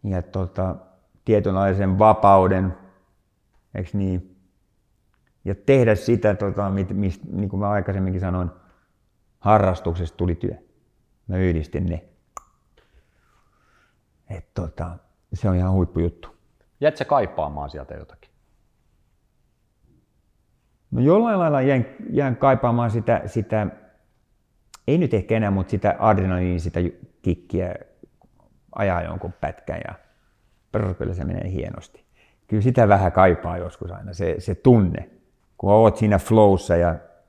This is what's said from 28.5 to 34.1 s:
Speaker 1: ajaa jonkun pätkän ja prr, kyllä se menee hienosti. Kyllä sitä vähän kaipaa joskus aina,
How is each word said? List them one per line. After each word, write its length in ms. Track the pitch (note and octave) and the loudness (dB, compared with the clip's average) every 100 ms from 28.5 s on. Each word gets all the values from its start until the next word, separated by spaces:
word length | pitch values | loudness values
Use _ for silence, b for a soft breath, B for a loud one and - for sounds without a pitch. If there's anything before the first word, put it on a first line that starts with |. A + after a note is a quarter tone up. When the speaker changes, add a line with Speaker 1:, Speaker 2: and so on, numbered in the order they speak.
| _ _ - | _ _ -6
Speaker 1:
ajaa 260 | G2+ F2 | -2 -2
jonkun 320 | E2 F2+ F2 - | -4 -8 -12 -8
pätkän 400 | D2 - - E2+ - | -10 -10 -12 -10 -12
ja 60 | - _ _ _ _ _ _ _ | -16 _ _ _ _ _ _ _
prr, 220 | A2 G2+ | -4 -4
kyllä 200 | F#2+ - | -4 -6
se 100 | F2+ | -6
menee 280 | C#2+ F2 F#2 | -6 -6 -6
hienosti. 520 | F#2 - - - _ _ _ _ _ _ | -8 -8 -12 -20 _ _ _ _ _ _
Kyllä 160 | A2 | 0
sitä 240 | A2 B2+ G#2+ | 2 4 4
vähän 240 | G2+ F#2 | 4 4
kaipaa 460 | F#2 F#2 E2+ F2 F2+ | 4 4 4 -2 -8
joskus 340 | E2+ - F2 | -10 -12 -14
aina, 220 | F2+ - | -14 -14